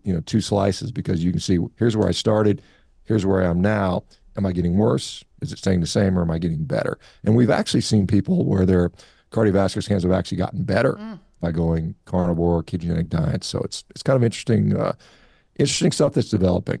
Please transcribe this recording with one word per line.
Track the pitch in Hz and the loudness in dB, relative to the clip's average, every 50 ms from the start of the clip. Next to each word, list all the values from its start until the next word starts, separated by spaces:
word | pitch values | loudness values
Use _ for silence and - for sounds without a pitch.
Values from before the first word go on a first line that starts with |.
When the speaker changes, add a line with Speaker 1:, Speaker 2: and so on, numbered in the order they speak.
| - | -4
Speaker 1:
you | 98 90 | -4 -2
know, | 82 | -2
two | - - - 107 | -2 -2 -2 -2
slices, | - - 104 98 98 101 95 - - - | 0 0 0 2 2 0 0 -2 -6 -8
because | - - - 104 95 80 85 | -6 -6 -4 -4 -2 -2 0
you | 90 | 0
can | - - | -2 -2
see, | - - 92 85 - - - | 0 0 0 0 0 -4 -4
here's | - 117 120 107 | -2 0 0 2
where | 107 98 | 2 0
I | 90 | 0
started, | 87 - - 110 107 107 107 104 101 - - _ _ _ _ _ _ _ _ | 0 0 0 2 2 4 4 2 2 0 -4 _ _ _ _ _ _ _ _
here's | - 110 107 92 | -2 -2 0 2
where | 98 95 92 92 | 2 2 2 2
I | |
am | 87 85 87 | 2 2 2
now. | 95 107 107 104 98 92 87 - - _ _ _ _ - - | 2 2 2 0 0 0 -2 -4 -6 _ _ _ _ -14 -8
Am | 104 98 | -4 -4
I | 95 | -2
getting | 87 90 85 87 87 | -2 0 0 2 2
worse? | 101 107 120 131 - - - - - - _ _ - | 2 4 2 2 0 -2 -6 -12 -16 -18 _ _ -12
Is | - - | -10 -10
it | - | -8
staying | - - 95 92 90 | -4 -2 0 0 0
the | 80 | 0
same, | - - 113 101 95 92 | 0 0 0 2 2 2
or | 90 | 0
am | 85 82 | 0 0
I | 80 | -2
getting | 82 - 85 160 151 156 | -2 -2 -2 -2 -4 -4
better? | 131 - - - - - - - - - _ - | -4 -4 -4 -4 -4 -6 -8 -12 -18 -16 _ 0
And | 107 110 | 2 4
we've | 120 123 - | 4 4 4
actually | - - 220 - - 120 | 2 0 0 0 -2 -2
seen | - - 120 104 95 | 0 2 2 2 2
people | - 104 98 - - 185 175 - | 2 2 2 2 2 0 0 0
where | 95 98 98 92 | 2 2 2 4
their | 95 92 90 87 85 - - - - _ _ _ _ | 4 4 4 2 0 -2 -8 -20 -20 _ _ _ _
cardiovascular | - 110 110 104 90 98 95 92 - 104 - | -2 2 2 4 4 2 2 0 -2 -4 -4
scans | - 101 92 87 | -2 -2 0 2
have | 90 | 2
actually | 92 92 90 - 95 | 2 0 0 -2 -4
gotten | 90 90 - - - - | -4 -4 -4 -4 -4 -4
better | - 95 113 127 - - | 0 0 2 2 2 0
Speaker 2:
Mm. | 208 214 226 208 - - _ _ _ | -2 -8 -14 -14 -16 -20 _ _ _
Speaker 1:
by | - 85 | -4 -4
going | 78 85 82 82 82 80 80 82 101 - _ | -2 0 0 0 0 -2 -2 -4 -8 -12 _
carnivore, | - 95 90 87 87 82 82 85 87 85 82 80 | -4 -2 0 0 0 0 0 0 2 0 0 -2
ketogenic | - 92 82 82 85 82 82 87 - | -4 -6 -6 -4 -4 -2 -2 -4 -2
diets. | - 82 - - - - - | -2 -2 -2 -2 -2 -4 -6
So | - - - | -6 -6 -6
it's, | - - - - - - | -6 -6 -10 -12 -16 -16
it's | - - - | -20 -6 0
kind | 135 135 | 0 2
of | 127 117 | 2 2
interesting, | 113 - - - - 113 104 104 104 98 | 0 -2 -2 -2 0 0 2 2 2 0
uh, | - 104 92 - - - - _ _ _ _ _ _ _ _ _ | 0 -2 -4 -6 -8 -12 -20 _ _ _ _ _ _ _ _ _
interesting | - 143 131 - - 170 165 | -2 0 0 0 0 0 0
stuff | - - 151 139 - | 2 2 0 2 2
that's | 135 - - | 0 -2 0
developing. | - 92 92 90 90 92 - - 92 - | 0 0 2 2 2 0 -2 -4 -6 -6